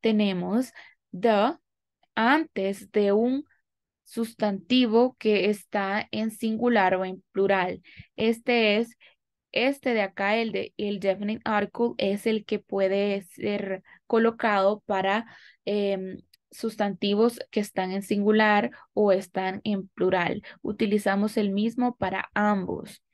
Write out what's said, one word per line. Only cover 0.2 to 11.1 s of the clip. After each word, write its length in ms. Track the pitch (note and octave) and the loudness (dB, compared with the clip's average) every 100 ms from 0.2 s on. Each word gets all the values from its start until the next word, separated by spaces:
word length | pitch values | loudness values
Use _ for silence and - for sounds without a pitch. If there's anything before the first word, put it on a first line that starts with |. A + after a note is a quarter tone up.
| G#3 F#3 F3 G#3+ B3+ - - _ _ F3+ | 2 0 -2 -2 -2 -8 -20 _ _ -2
the 360 | A3+ G#3+ A3 E4 _ _ _ _ _ | 2 4 2 -2 _ _ _ _ _
antes 760 | - A3+ D4 D#4+ - F#3+ G3 - | 0 2 2 0 -4 -4 -4 -4
de 220 | G#3+ G3+ | 0 2
un 320 | G3+ A#3 C4+ D4+ _ _ _ _ _ | 4 2 -2 -6 _ _ _ _ _
sustantivo 1120 | _ - A3+ - G#3+ G3 - B3+ B3 A3 B3 - | _ -6 -6 -2 -2 -2 0 2 4 4 2 0
que 320 | A3 G#3 F#3 | 0 2 2
está 580 | G#3 - G#3 G3 G3+ - | -2 -4 -6 -2 -4 -6
en 200 | G#3+ A3 | -6 -6
singular 640 | A3 A3+ A3 A#3+ A#3 F#3 F#3 | -4 -6 -2 2 4 4 2
o 80 | |
en 180 | F#3 F#3+ _ | -2 -8 _
plural. 520 | - F#3+ G3 F3+ F3+ - - - - | -2 0 2 0 -6 -14 -20 -20 -2
Este 600 | A3+ A#3 A#3 A#3+ A3 G#3 | -2 0 0 2 4 2
es, 180 | A#3 - _ _ _ _ _ | 0 -8 _ _ _ _ _
este 420 | - B3 C#4 C4+ | -2 -2 -2 -2
de 80 | A#3 | 0
acá, 340 | G3 - G3 A3 | -2 -2 -2 0
el 140 | A3+ | -2
de, 240 | F#3+ - _ | -4 -8 _
el 220 | G#3 G3+ | -6 -4
definite 440 | F#3+ | -2